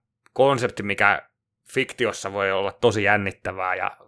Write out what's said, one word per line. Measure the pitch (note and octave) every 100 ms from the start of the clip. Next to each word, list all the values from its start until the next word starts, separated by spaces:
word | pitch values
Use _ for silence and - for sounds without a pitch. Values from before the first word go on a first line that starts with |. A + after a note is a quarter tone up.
| _ _ _
konsepti, | - C3+ C3 A#2+ -
mikä | G2+ G2+ G#2 D#2+ - _ _ _ -
fiktiossa | C3 C3 - A2+ - G2
voi | G2+ G2
olla | F#2+ G2
tosi | - - G#2
jännittävää. | G2 G#2 F#2+ - F#2+ F#2+ F#2
Ja | F#2 F#2 -